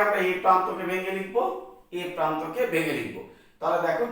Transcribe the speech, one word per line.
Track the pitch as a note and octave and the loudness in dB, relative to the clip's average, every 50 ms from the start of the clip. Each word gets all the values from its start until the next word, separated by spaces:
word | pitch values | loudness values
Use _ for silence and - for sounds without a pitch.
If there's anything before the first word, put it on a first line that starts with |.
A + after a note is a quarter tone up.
| G#3 | 4
আমরা | G#3 G3+ F#3+ F#3 F#3 | 4 4 2 2 2
এ | F3+ - - | 0 2 6
প্রান্তকে | F#3 F#3 F#3 G#3+ A3 - - E3+ F3 | 6 6 6 4 2 -2 -4 -4 -2
ভেঙে | F#3 F#3+ F#3 F#3+ F#3+ F#3+ | -2 -2 -2 -2 -4 -4
লিখবো, | F#3+ - G#3+ A#3+ D4+ F#4+ F#4+ - - - - - - _ F3 F3 | -4 -2 0 0 0 0 -2 -6 -10 -14 -18 -20 -14 _ -8 -6
এ | F3 F3 F3 | -6 -6 -2
প্রান্তকে | E3 D#3 D#3+ D#3 D#3 E3 D#3+ - - B3 - E3 | -2 0 0 0 -2 -4 -4 -2 -2 -2 0 0
ভেঙে | D#3+ D#3+ D#3 - - | 0 0 0 -2 -2
লিখবো। | - - - - - - - - - - _ - | -4 -6 -8 -12 -14 -16 -18 -20 -20 -20 _ -4
তাহলে | D#3 D#3+ E3+ F3 E3+ | -2 0 0 2 2
দেখো | E3 D#3+ D#3 - - | 2 0 0 0 -2